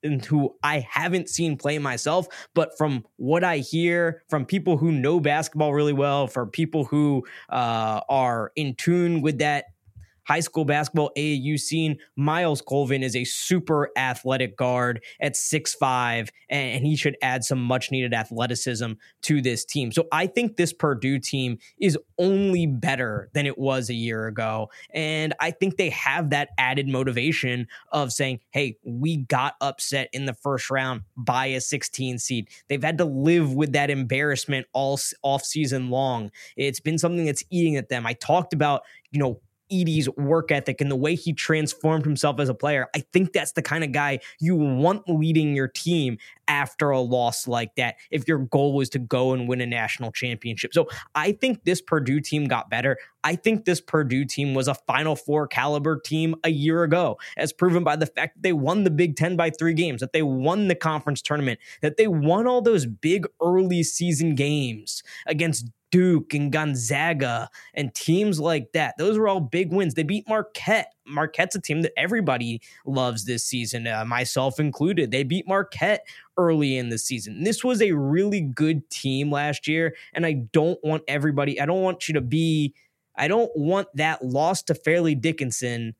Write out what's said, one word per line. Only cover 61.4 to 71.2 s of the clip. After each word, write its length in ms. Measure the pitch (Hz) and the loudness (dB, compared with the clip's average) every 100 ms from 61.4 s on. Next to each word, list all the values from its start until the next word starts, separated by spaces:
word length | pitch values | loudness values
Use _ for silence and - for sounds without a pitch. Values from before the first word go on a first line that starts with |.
| 135 117 - - | 0 -2 -8 -4
that 160 | 156 147 | -2 2
they 120 | 220 | 4
won 380 | 165 147 185 240 | 4 4 4 4
all 140 | 247 | 4
those 240 | 233 208 | 4 4
big 420 | 123 104 156 190 165 _ | 2 -2 0 0 -2 _
early 420 | 170 185 190 175 | 2 4 4 2
season 500 | 156 - 175 151 165 | 0 0 0 2 2
games 680 | 143 143 151 131 113 - - - - - | 2 2 2 -2 -6 -8 -12 -12 -14 -4
against 440 | 156 165 151 117 - _ | -2 0 -2 -6 -14 _
Duke 400 | 180 185 165 - | 4 6 4 2
and 180 | 147 143 | -2 0
Gonzaga 1000 | 151 151 135 113 143 165 156 131 117 113 - - | 0 0 -2 -2 0 0 0 -2 -2 -6 -14 -14
and 200 | - 143 | -8 -6
teams 460 | - - 170 214 160 | -4 2 4 4 2
like 320 | 151 156 113 | 0 0 -2
that. 220 | 160 139 - | -2 -2 0
Those 220 | 175 214 | 0 2
were 100 | 220 | 2
all 120 | 190 | 2
big 340 | 139 175 185 | 0 0 0
wins. 180 | 185 185 | 0 0
They 100 | 135 | 0
beat 240 | 151 208 - | -2 -2 0
Marquette. 680 | 220 214 - - 220 - _ - | -2 -2 -6 0 0 0 _ -8
Marquette's 480 | 147 | -4